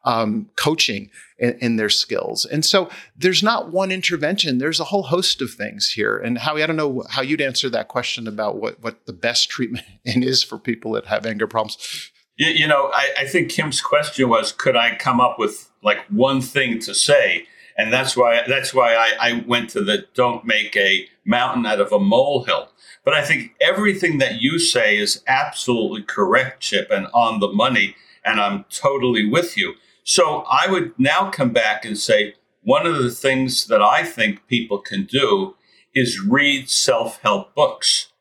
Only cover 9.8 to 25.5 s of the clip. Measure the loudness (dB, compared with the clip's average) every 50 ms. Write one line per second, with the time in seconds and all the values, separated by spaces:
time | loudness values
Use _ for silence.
9.8 | -12 -14 -20 _ _ -2 -2 0 0 2 0 0 -2 -2 -8 -10 _ -6 -6 -6
10.8 | -6 -6 -6 -6 -4 -2 -4 -2 -2 -4 -4 -4 -4 -2 -2 -4 -4 -4 -8 -14
11.8 | -12 -14 -12 -14 -14 -18 _ _ _ _ _ -2 0 0 2 2 2 4 4 4
12.8 | 2 2 0 0 0 0 -2 -2 -4 0 0 -2 -2 0 -2 -4 -4 -2 -4 -4
13.8 | -4 -4 -6 -6 -6 -8 -2 0 2 4 4 2 2 -2 -6 -2 0 2 2 4
14.8 | 2 2 0 -2 -2 0 2 2 2 2 0 0 -4 -4 -4 -6 -18 _ _ _
15.8 | 0 0 0 0 -4 _ 0 2 2 2 2 0 -2 -2 -2 -2 0 0 -2 -4
16.8 | -6 -4 -2 -2 4 4 4 4 6 4 0 -2 -6 -10 -20 -20 -20 -12 _ -2
17.8 | -2 0 0 0 0 0 2 2 4 4 4 2 2 0 -2 -2 -2 0 2 2
18.8 | 4 4 4 4 4 2 2 2 0 0 0 -2 -2 0 0 0 0 -2 -4 -4
19.8 | 0 0 0 -2 -2 _ _ 0 2 2 2 -2 -2 0 0 0 0 0 0 2
20.8 | 4 4 4 2 0 -6 _ _ _ 0 2 2 2 0 0 -2 0 0 0 0
21.8 | 0 2 2 2 4 4 4 4 4 4 2 -2 0 0 -2 -2 -2 -8 _ _
22.8 | -20 -20 -20 _ _ 0 2 2 2 0 -2 -2 -2 -10 _ _ 0 0 2 2
23.8 | 2 0 0 2 0 0 2 2 0 0 0 0 -2 0 0 2 0 0 2 2
24.8 | 2 4 2 2 0 -2 -2 -4 _ 0 0 0 0 -2